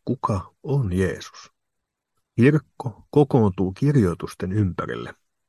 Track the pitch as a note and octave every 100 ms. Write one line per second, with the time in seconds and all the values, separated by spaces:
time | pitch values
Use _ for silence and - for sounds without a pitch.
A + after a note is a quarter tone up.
0 | - B2+ - G2+ - _ - C#3 A2 F2+
1 | F#2 - - - - _ _ _ _ _
2 | _ _ _ - B2 D3+ - - B2 -
3 | _ D3 C#3+ C3+ G#2+ F2+ F#2+ F#2+ C#3 C#3+
4 | F#2 E2 D#2 - F2+ G#2 G2 D#2+ - A#1
5 | A#1 - _ _